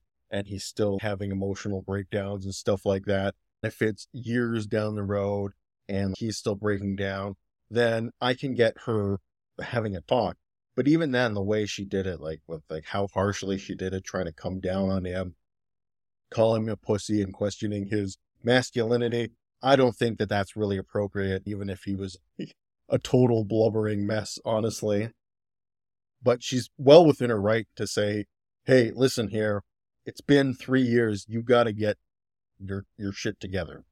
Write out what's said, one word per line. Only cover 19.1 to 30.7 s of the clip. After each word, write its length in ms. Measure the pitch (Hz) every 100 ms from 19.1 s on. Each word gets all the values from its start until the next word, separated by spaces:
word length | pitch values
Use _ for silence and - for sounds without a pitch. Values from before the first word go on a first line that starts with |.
| 117 117 _ _ _
I 140 | 127 135
don't 200 | 127 110
think 220 | 117 107
that 120 | 104
that's 260 | 104 98 107
really 220 | 104 98
appropriate, 680 | 90 104 101 101 98 95 101
even 240 | 104 98
if 140 | 95
he 120 | - 98
was 220 | 98 - _ - 156 _ _ _ -
a 80 | 120
total 480 | - 127 127 113 104
blubbering 600 | 110 110 107 107 104 101
mess, 320 | 107 104 -
honestly. 680 | - 110 110 - 107 101 113 - _ _ _ _ _ _ _ _ _ _
But 180 | 120 123
she's 300 | - 127 110 -
well 300 | 139 156 160
within 240 | 135 120
her 100 | 110
right 280 | 101 113 104 -
to 100 | 107
say, 400 | - 104 104 101 _ _ _
"Hey, 280 | - 131 113
listen 340 | - 131 - 104
here, 360 | 107 107 101 - _ _ _ -
it's 160 | -
been 320 | - 143 135
three 280 | 123 -